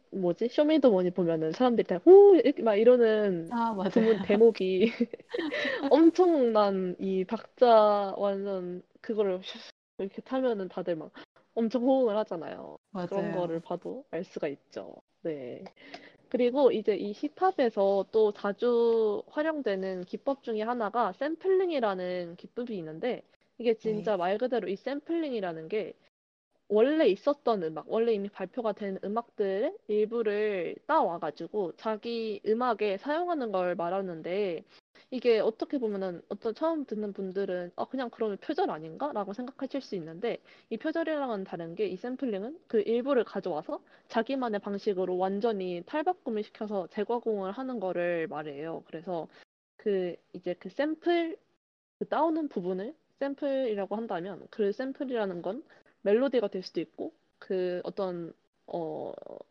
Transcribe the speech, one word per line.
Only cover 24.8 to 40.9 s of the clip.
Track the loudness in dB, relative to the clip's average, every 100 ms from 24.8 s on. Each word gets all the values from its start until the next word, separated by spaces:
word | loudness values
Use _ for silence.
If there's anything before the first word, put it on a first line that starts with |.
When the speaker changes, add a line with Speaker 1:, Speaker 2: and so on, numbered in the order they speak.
| -6 -8 -4 -4 -4 -4 -6 -8 -6
Speaker 1:
게 | -6 -6 -10 _ _ _ _ _ _ 0
원래 | 4 4 6 4
있었던 | 4 0 0 0 0
음악, | -2 -8 -4
원래 | -2 2
이미 | 0 -2
발표가 | -8 -10 -4 -4
된 | -4 -6 -6
음악들의 | -4 -4 -6 -4 -2 0 -2 -6 -4
일부를 | 0 0 0 -2 0 -2 -2 -4 -8 0
따와가지고 | 2 2 -2 -6 -8 -8 -4 -4 -4
자기 | -6 -6 -4 -6 -4 -6 -2
음악에 | 0 0 0 -2 -2
사용하는 | -2 -2 0 -2 -2
걸 | 0 -2 -2
말하는데 | -2 -2 -4 -6 -6 -2 -2 -4 -10 -20 _ _ -10
이게 | -2 2 4
어떻게 | 4 0 -4 -2
보면은 | -2 -2 -4 -8 -10
어떤 | -8 -6 -2
처음 | -2 -2
듣는 | -4 -6 -6
분들은 | -6 -6 -4 -4 -4 -6 -8
"아, | -6
그냥 | -6 -8
그러면 | -4 -6 -6
표절 | -6 -2 -2
아닌가?"라고 | -4 -10 -8 -6 -6 -6
생각하실 | -8 -12 -10 -8 -8
수 | -8 -10
있는데 | -10 -8 -6 -6 _ -20 -10
이 | -6
표절이랑은 | -4